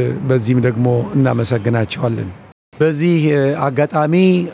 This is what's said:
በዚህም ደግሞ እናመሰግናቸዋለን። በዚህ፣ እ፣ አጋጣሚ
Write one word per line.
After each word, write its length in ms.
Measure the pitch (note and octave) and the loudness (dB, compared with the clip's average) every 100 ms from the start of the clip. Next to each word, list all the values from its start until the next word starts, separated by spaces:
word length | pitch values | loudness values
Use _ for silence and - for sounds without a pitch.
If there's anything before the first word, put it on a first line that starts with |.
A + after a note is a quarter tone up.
| B2 B2+ | 0 -4
በዚህም 380 | C3+ C3 A2 B2+ | 0 0 2 2
ደግሞ 260 | B2 A2+ B2 A#2+ A2 | 2 0 0 0 0
እናመሰግናቸዋለን። 1160 | C#3 C3 A#2+ A2+ A#2+ G#2 A#2 G#2+ - B2 A2+ G2 F2+ - _ _ - | 0 2 0 0 0 0 0 -2 -2 -4 -4 -8 -12 -20 _ _ -2
በዚህ፣ 380 | D#3 D3 E3+ E3 D3+ | -2 0 0 2 2
እ፣ 120 | C#3+ C3+ D3+ | 2 0 0
አጋጣሚ 540 | C#3 C3 D3 D#3 D3+ E3+ F#3 F3+ F3 | -2 0 -2 0 0 2 4 2 -2